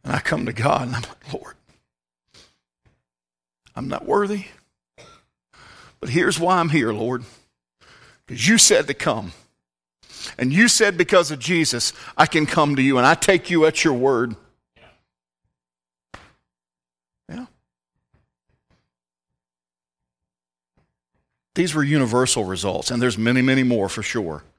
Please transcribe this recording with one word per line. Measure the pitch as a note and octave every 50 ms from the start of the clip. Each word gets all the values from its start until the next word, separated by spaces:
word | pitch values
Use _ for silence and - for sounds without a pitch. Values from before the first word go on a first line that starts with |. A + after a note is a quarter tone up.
| -
And | -
I | - -
come | - - D#3+ - -
to | -
God | - A2 A2+ C#3+ - - B2 B2
and | B2+
I'm | A#2+
like, | A#2+ - - _ _ -
"Lord, | C#3 - - - - _ _ _ _ _ _ _ _ _ _ _ _ _ _ _ _ - - _ _ _ _ _ _ _ _ _ _ _ _ _ _ _ _ _ _ _ _ _ _ _ _ _ _
I'm | - - C3+
not | - - -
worthy, | - - G3+ G#3 G3 G#3 G3 F#3+ - - _ _ _ _ _ _ _ _ - - - - _ _ _ _ _ _ _ _ - - - - - - - _ _
but | - C#3+
here's | A#2+ E3+ D#3 C3 F#3 D#3+
why | E3+ F3+ F#3 F3+
I'm | E3 D#3+
here, | D3+ D#3 A2+ A2+
Lord. | G#2+ G#2 A2 A#2+ B2+ B2 B2 - - _ _ _ _ _ _ _ _ _ _ _ - - - - _ _ _
'Cause | - - - A2
you | E3 A3+ A3+
said | - - G3+ C3 D3 C#3+
to | C#3
come. | - - E3 B2 A2 G#2+ F2 - - _ _ _ _ _ _ _ _ _ _ _ _ _ _ - - - - - -
And | B2 B2+
you | C#3+ F#3 A#3 A#3
said | - - A3 G3+ F#3
because | E3+ F3 - G3+ F3+ E3+ C#3
of | D3+ C3+
Jesus, | A#2 D3 F3+ E3 D#3 - - A#2+ - - - - - - -
I | - D#3
can | - - D#3 D#3
come | - - E3+ D3+ C#3+ C#3+
to | C3+
you, | C3 C3+ C#3 B2+
and | B2
I | C#3 E3
take | - - - F#3+ F3 - -
you | F3 E3 D#3
at | D#3+ D#3 - -
your | D#3+ C3+
word." | A#2+ B2+ C#3 C3+ A2+ B2 A#2+ G#2+ - _ _ _ _ _ _ _ _ - _ _ _ _ _ _ _ _ _ _ _ _ _ _ _ _ _ _ _ _ _ _ _ _ _ - - - _ _ _ _ _ _ _ _ _ _ _ _ _ _ _ _ _ _ _ _ -
Yeah. | - A#3 B3+ _ _ _ _ _ _ _ _ _ _ _ _ _ _ _ _ _ _ _ _ _ _ _ _ _ _ _ _ _ _ _ _ _ _ _ _ _ _ _ _ _ _ _ _ _ _ _ _ _ _ _ _ _ _ _ _ _ _ _ _ _ _ _ _ _ _ _ _ _ _ _ _ _ _ _ _ _ _ _ _ _ _
These | D3 F3 F3 D3
were | D#3
universal | C#3+ C#3 D3+ D3 C3 A2 A2+ B2 B2+ B2+ - A#2+ G#2
results, | F#2 F#2+ F2 F#2+ G2 F2+ - - -
and | A#2+ A#2
there's | B2 B2 G#2+ G#2+
many, | A2+ A#2+ B2 B2+
many | B2+ C3+ C3 C3
more | C3 B2 A#2+ A2 G2 F#2+
for | - A2+
sure. | G#2 - - A#2+ G2 E2 D2+ D2 - _ _